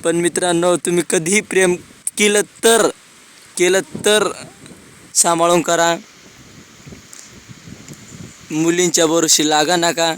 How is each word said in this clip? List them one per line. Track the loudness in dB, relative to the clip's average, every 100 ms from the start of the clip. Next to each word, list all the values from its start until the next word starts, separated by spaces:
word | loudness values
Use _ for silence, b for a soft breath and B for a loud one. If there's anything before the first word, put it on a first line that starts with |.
पण | -2 -2
मित्रांनो, | -2 -2 -2 0 0 0
तुम्ही | -2 -4 -2
कधीही | -4 0 -4
प्रेम | 0 0 0 0 -8 -14 -12 0
केलं | 2 2
तर, | -2 0 2 4 2 -2 -20 -20 -20 -20 -18 -2
केलं | 0 0
तर | -2 -4 0 2 0 -6 -16 -20 -20 -20 -20 -20 -8 -2
सांभाळून | 0 2 2 2
करा, | 2 0 0 -2 -8 -20 -20 -20 -20 -20 -20 -20 -20 -20 -20 -20 -20 -20 -20 -20 -20 -20 -20 -20 -20 -20 -20 -20 -10
मुलींच्या | -4 -2 0 0 2 0
भरोशी | 0 0 0 0
लागा | 0 0 0
नका. | 0 -2 -4